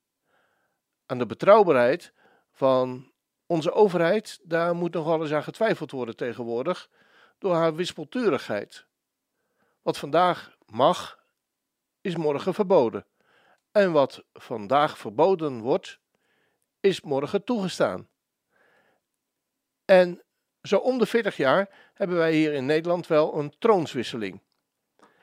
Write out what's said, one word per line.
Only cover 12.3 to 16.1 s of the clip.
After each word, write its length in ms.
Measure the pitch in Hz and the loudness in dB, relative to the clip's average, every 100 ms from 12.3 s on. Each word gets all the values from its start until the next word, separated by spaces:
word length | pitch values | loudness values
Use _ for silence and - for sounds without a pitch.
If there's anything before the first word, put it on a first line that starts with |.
| 139 185 | -2 -2
verboden. 520 | 175 185 185 113 101 - _ _ _ _ _ _ | -2 4 4 4 -2 -12 _ _ _ _ _ _
En 200 | 214 190 | 2 4
wat 320 | 151 131 - - | 4 2 -2 -20
vandaag 640 | - - 117 101 139 151 - | -20 -12 -8 0 2 2 -2
verboden 600 | 113 104 180 185 151 120 | -6 2 2 2 -4 -6
wordt, 400 | 113 185 - - _ | -2 -2 -4 -20 _